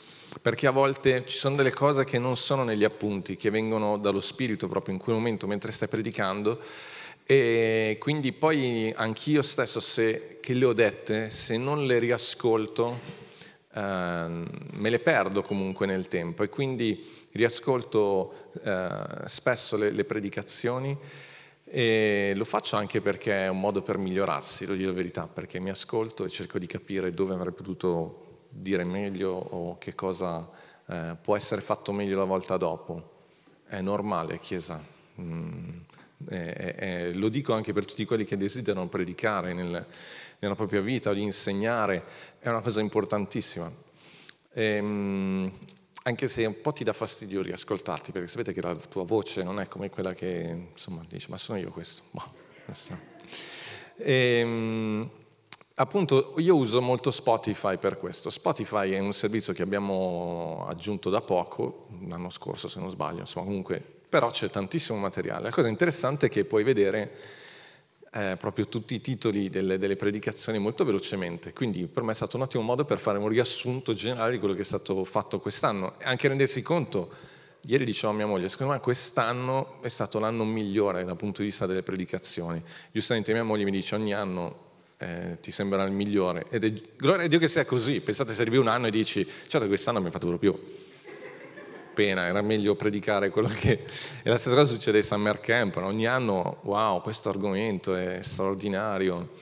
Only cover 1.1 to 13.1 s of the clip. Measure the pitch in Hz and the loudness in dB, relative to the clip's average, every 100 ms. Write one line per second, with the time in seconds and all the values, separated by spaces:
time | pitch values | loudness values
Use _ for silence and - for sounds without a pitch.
1.1 | 127 123 - 139 139 131 123 143 139 131 | 2 0 0 2 4 4 4 4 4 2
2.1 | 123 127 120 - 139 120 107 107 - 104 | 0 0 0 2 2 2 4 4 2 -2
3.1 | 98 87 92 107 107 110 110 104 104 101 | -2 -4 -2 0 2 2 2 2 2 2
4.1 | 98 - - 127 104 92 98 - 95 - | 2 0 -2 -2 0 -2 -2 -2 -4 0
5.1 | 113 117 104 95 104 110 - 107 110 110 | 0 0 -2 -2 -4 -4 -4 -2 -2 -2
6.1 | - 98 101 107 120 - - - - - | -2 -2 0 0 0 -4 -14 -14 -14 -14
7.1 | - - 139 117 117 113 110 110 107 147 | -8 4 6 8 4 4 4 2 0 0
8.1 | 151 135 - 156 151 127 117 110 - 113 | 0 -2 2 4 4 2 2 0 0 -2
9.1 | 107 151 151 - - 120 113 - - 113 | 0 2 4 4 2 0 0 0 4 4
10.1 | 110 - - - 123 127 113 107 - - | 2 -4 -8 -2 4 6 6 4 4 -2
11.1 | 107 110 - - 113 135 147 139 120 117 | -2 0 -2 0 0 0 0 4 4 4
12.1 | 117 - - 120 113 107 - 120 120 - | 2 2 2 4 4 2 0 0 -2 -10